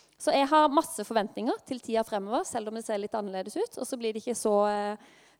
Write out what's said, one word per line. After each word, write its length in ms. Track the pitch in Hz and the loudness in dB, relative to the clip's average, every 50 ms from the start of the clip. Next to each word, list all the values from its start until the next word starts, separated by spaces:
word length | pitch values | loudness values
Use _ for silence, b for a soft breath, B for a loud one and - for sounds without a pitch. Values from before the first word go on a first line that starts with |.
| B B B B | B B B B
Så 120 | - 302 | 0 2
jeg 160 | - 277 277 | 4 4 4
har 220 | 269 311 311 302 302 | 6 6 6 6 6
masse 340 | 262 320 320 - - - | 4 2 0 0 -4 -8
forventninger 640 | 208 - 233 220 196 - - 196 208 254 - - - | -6 0 0 0 0 0 -4 -4 -2 -2 -2 -4 -4
til 140 | - 269 240 | -8 -8 -8
tida 240 | - - 220 220 226 | -4 -2 0 0 0
fremover, 400 | - 220 202 196 202 226 302 381 | 0 -2 -4 -2 0 -2 -2 -2
selv 240 | - - 240 214 214 | -2 -4 -6 -6 -6
om 60 | 214 | -8
det 100 | 226 226 | -8 -4
ser 140 | - 220 202 | -4 -4 -4
litt 160 | 202 208 - | -4 -4 -4
annerledes 420 | 220 202 196 190 190 190 208 - | -4 -4 -4 -4 -6 -6 -6 -4
ut. 220 | 330 440 - - - | -4 -4 -4 -4 -8
Og 80 | 262 | -8
så 120 | - 277 247 | -6 -6 -4
blir 140 | 233 220 | -4 -4
det 100 | 214 220 | -4 -4
ikke 140 | - 247 233 | -4 -4 -4
så, 320 | - - 220 208 202 208 208 | 0 2 2 4 4 4 4
eh, 280 | 208 208 208 208 208 B B B B B B B B | 2 0 -2 -4 -4 B B B B B B B B